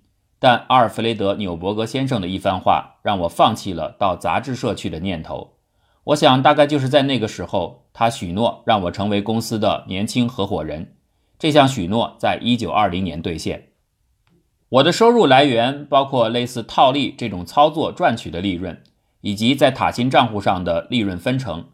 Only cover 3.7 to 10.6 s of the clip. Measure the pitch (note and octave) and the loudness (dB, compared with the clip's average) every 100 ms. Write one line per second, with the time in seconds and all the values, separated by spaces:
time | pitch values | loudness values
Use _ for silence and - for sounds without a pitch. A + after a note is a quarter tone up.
3.7 | E2 D2+ - G2 F2 F2 F#2+ C3 A#2+ A#2+ | -8 -8 -2 -2 -2 -2 -4 -4 -6 -6
4.7 | F#2 G2 D#2+ F#2+ E2 D#2+ C#2 - _ _ | -6 -8 -8 -6 -8 -8 -12 -14 _ _
5.7 | _ _ _ - D3+ D3 C3 D3 D3+ C#3+ | _ _ _ -4 2 4 4 4 4 2
6.7 | D3 C3 C#3+ C#3 B2 G#2+ - F2 G2 E2 | 2 2 2 2 0 -4 -6 -6 -4 -4
7.7 | - _ - A#2 - F2+ F#2 A#2 - A#2 | -10 _ -2 -2 -2 -6 -2 -2 -2 -2
8.7 | G#2+ F2 - G#2+ G2+ G#2 A2+ - A2+ G2+ | 0 -2 -4 -2 -2 -2 -4 -4 -2 0
9.7 | E2 - F#2 A2 B2+ A#2 - G2+ F2 | -2 -4 -6 -4 -2 -2 -2 -4 -4